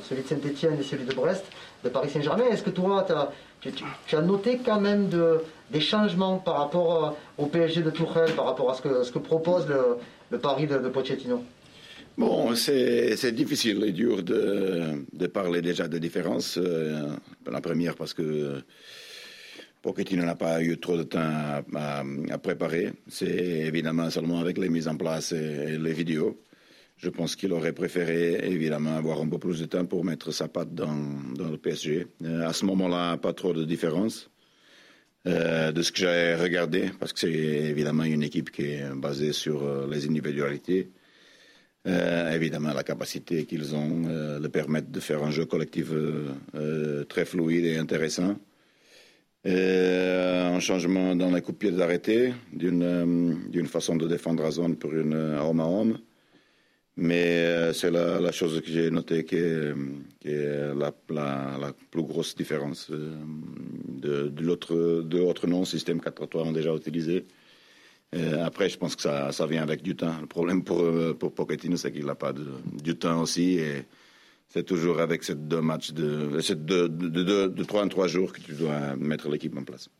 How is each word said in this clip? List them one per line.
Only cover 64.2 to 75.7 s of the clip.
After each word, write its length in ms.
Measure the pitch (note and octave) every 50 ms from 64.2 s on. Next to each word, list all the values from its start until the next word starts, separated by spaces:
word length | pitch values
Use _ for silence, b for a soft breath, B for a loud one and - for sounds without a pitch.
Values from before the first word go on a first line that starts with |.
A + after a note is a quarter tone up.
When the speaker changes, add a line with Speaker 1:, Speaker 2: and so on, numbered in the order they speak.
| C#2+ D2
Speaker 2:
de 140 | C#2+ D2 D#2+
l'autre, 580 | E2 F2 F2 - - E2+ E2 E2+ E2+ E2+ E2 E2
de 160 | D#2+ E2 F2
l'autre 300 | F2+ F2+ E2 - - E2+
non, 160 | F2 F2+ F#2
système 360 | F2+ - D#2+ - - E2 E2
quatre 260 | - - D#2 - E2
trois 180 | - - E2 E2
ont 80 | E2 D#2+
déjà 200 | D#2+ D#2 E2 D#2+
utilisé. 540 | D#2 D#2 - D#2 E2+ D#2+ D#2 F2 F#2+ - - b b b b b b b b b b b b b b b b -
Euh, 300 | E2+ E2 E2 D2+ D#2+ E2
après, 240 | E2 - - G2+ F2+
je 80 | E2+
pense 180 | - F2+ E2 -
que 60 | -
ça, 320 | - E2 D2 C#2 C#2 C#2 C#2+
ça 140 | - F2
vient 160 | D2+ D#2 E2 D#2
avec 200 | D#2 D#2+ D2+ -
du 140 | F#2 F#2
temps. 160 | - F2+ E2 E2 D#2+
Le 60 | D#2
problème 360 | - - F2 E2+ F2 F#2+ F#2 F2
pour, 180 | - F#2 E2+ F2
euh, 340 | E2+ E2 E2 E2 E2 D2+ -
pour 140 | F#2 E2 -
Pochettino, 460 | - E2+ - D#2+ D2+ - E2 F2 E2+
c'est 120 | - -
qu'il 140 | - D2 C#2+
n'a 100 | C#2+ C#2+
pas 200 | - D2 C#2+ C2
de, 100 | C2+ D2+ C#2+ C2+ B1+ B1+ -
du 240 | - - D2+ D#2+ E2
temps 280 | - - F2 E2 E2 E2
aussi. 320 | D#2 - F2 F2 F#2 F#2
Et 320 | F2 D#2+ D2+ D2 C#2+ - - b b b b b b b b b b b b
c'est 140 | - F2 E2+
toujours 360 | - F#2+ E2+ D#2+ F2 E2+ D2+
avec 240 | E2+ D#2+ E2+ D#2+ -
ces 100 | - F2+
deux 280 | D2 D2+ D2+ E2 E2 D#2
matchs 300 | D#2